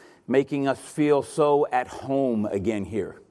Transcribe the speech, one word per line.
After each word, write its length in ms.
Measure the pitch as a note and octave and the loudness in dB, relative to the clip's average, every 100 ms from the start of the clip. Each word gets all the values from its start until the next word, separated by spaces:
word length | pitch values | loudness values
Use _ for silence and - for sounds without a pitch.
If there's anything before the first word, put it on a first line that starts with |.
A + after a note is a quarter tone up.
| - - - | -20 -14 0
making 400 | C3 C#3 C#3+ C#3 | 0 2 0 -2
us 140 | B2+ | -2
feel 440 | - - D3 C#3+ | -6 0 2 2
so 440 | - - D3 C#3+ D3+ | 0 2 4 4 2
at 140 | B2+ B2 | 0 -2
home 580 | - C3 C#3 C3 A2+ G#2 | -6 -4 0 0 0 -2
again 400 | G2+ G#2+ G#2+ F2 | -2 -2 -4 -4
here. 340 | G#2+ F2 - - | -6 -6 -10 -20